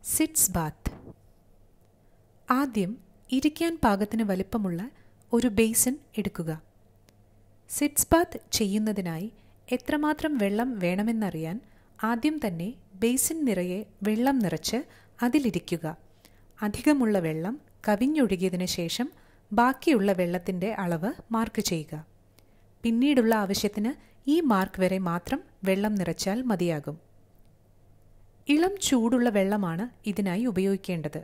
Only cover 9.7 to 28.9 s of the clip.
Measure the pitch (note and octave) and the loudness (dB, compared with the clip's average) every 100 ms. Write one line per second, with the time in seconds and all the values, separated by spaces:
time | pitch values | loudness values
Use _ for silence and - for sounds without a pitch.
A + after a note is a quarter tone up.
9.7 | B3 - D4 D4+ D4+ D#4 C#4 G3+ G3+ B3+ | -4 -2 0 0 0 -2 0 0 0 -2
10.7 | A3+ F3 F#3 G#3+ A3+ G3+ D#3+ D#3+ G#3 - | -2 0 0 0 0 -2 -4 -6 -8 -10
11.7 | - _ - A3 A#3 D4+ D#4 A3+ E3 F3+ | -20 _ -6 -2 0 0 0 -4 -4 -6
12.7 | C4 - F#3+ A3+ C4 - D#4+ C4+ F#3 F3+ | -10 -20 -2 0 2 0 0 0 0 -2
13.7 | F#3 G#3+ - G3+ G#3+ B3+ C4+ F#3 D#3+ - | -4 -8 -4 -2 2 2 2 0 -2 -2
14.7 | A#3 D#4+ - - - A#3+ D4+ B3 E3+ - | -4 -6 -18 -20 -4 2 2 2 -2 -4
15.7 | E3+ D#3+ E3 - - - - - - G#3+ | -6 -4 -10 -20 -20 -20 -20 -20 -6 -6
16.7 | G#3 D4+ C#4+ A3+ G3+ D#3+ D#3 F3 C#4+ - | 0 2 4 4 2 0 -4 -6 -8 -14
17.7 | - - G#3 C4 D#4 A3+ F#3 F#3 F3+ F3+ | -6 0 2 2 4 2 2 0 -2 -4
18.7 | - E3+ - C4+ - - _ _ G#3 B3 | -4 -4 -4 -6 -8 -20 _ _ 2 4
19.7 | C4+ - B3+ G3 F#3 F3 F3 F3 F3+ F#3+ | 2 2 4 4 2 0 -2 -4 -4 -4
20.7 | G#3+ F3+ E3+ F#3+ E4+ - A3+ A3+ - G#3 | -2 -2 -2 -2 -6 -4 -2 -2 -2 -2
21.7 | E3 D3+ D3+ - - _ _ _ - - | -4 -6 -12 -14 -20 _ _ _ -20 -20
22.7 | _ A#3 A3+ C#4 C4 A3+ A3 G3 G3+ G3+ | _ 0 2 4 4 4 2 2 -2 -2
23.7 | G#3 A3 D4+ - - - D#4+ D#4 G3 F#3+ | -2 -4 -6 -16 -8 0 2 4 2 2
24.7 | - F#3 F#3+ F3+ F3 - C#4+ - _ F#3+ | 0 0 2 -2 -4 -2 -6 -6 _ 0
25.7 | F#3+ G#3+ G#3 E3+ E3 G3 G#3+ B3+ F#3+ F3 | 2 2 0 -2 -2 -2 -2 -2 0 0
26.7 | D3+ D3 D#3 _ - _ - - - _ | -2 -6 -12 _ -20 _ -20 -20 -20 _
27.7 | _ - - - - - _ - D4 F4+ | _ -20 -20 -20 -20 -20 _ 0 2 2
28.7 | G4+ - | 0 0